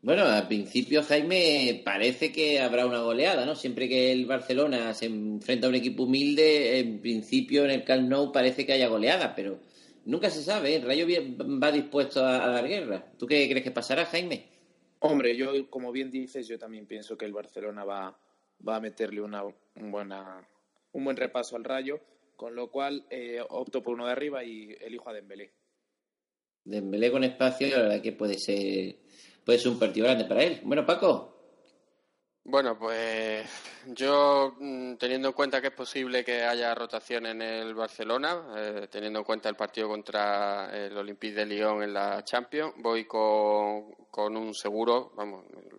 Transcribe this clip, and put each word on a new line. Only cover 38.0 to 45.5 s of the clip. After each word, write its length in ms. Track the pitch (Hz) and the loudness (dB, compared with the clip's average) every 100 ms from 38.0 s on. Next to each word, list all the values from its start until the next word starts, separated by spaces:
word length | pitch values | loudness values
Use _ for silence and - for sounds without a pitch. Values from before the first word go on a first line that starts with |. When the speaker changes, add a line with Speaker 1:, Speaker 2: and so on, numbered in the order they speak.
| 110 120 147 175 156 107 | -2 -2 0 -4 -6 -8
Speaker 3:
eh, 320 | 107 104 98 | -6 -6 -8
teniendo 280 | 107 107 107 | -8 -6 -6
en 60 | 104 | -4
cuenta 240 | 110 107 | -2 -2
el 60 | 104 | -4
partido 320 | 104 - 107 | -6 -4 -4
contra 840 | 107 104 104 104 101 101 101 95 | -4 -4 0 2 2 0 -2 -6
el 240 | 101 101 101 | -8 -8 -8
Olympique 380 | 101 101 107 | -8 -8 -6
de 120 | 104 104 | -4 -2
Lyon 340 | 104 107 107 | 0 0 0
en 120 | 104 | -2
la 300 | 101 101 101 | -2 -2 -4
Champions, 500 | 107 123 120 147 156 - | -2 -4 -2 -6 -6 -4
voy 280 | 117 113 110 | -2 -2 -2
con, 840 | 113 110 107 104 104 104 107 107 - - | 0 2 4 4 2 2 -4 -8 -20 -14
con 260 | - 107 110 | -4 -2 -2
un 160 | 110 | -6
seguro, 600 | 104 104 107 113 120 127 - | -6 -4 0 2 2 0 -10
vamos, 300 | 104 95 - | -10 -10 -18